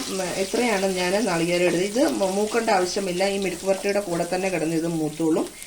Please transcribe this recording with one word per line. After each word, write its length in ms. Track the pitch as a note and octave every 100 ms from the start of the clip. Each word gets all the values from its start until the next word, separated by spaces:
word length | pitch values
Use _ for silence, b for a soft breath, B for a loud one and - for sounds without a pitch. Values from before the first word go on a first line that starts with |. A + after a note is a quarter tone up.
| C4
ഉം, 140 | F#3+
എത്രയാണ് 640 | F3+ F#3 G3 A3+ A#3+ G3 F#3+
ഞാൻ 380 | F3+ F3+ G3+
നാളികേരം 400 | A3 E3+ E3+ F3
എടുത്തത്, 220 | F3+ D#3+ G3+
ഇത് 240 | A3+ C#4+
മൂ-, 220 | A3 F#3+ G3
മൂക്കേണ്ട 340 | G#3 A#3 A3+
ആവശ്യമില്ല. 580 | G3 F3+ G#3 F#3+ F3 G3
ഈ 100 | G3
മെഴുക്ക് 280 | F#3+ F3 F#3+
പുരട്ടിയുടെ 340 | F#3+ G3+ G3+
കൂടെ 260 | G3+ E3+ E3+
തന്നെ 140 | F#3 F#3+
കിടന്ന് 280 | F3 D#3 E3
ഇത് 100 | E3+
മൂത്തോളും. 600 | E3 D3+ D3+ D#3+ F3 E4+ B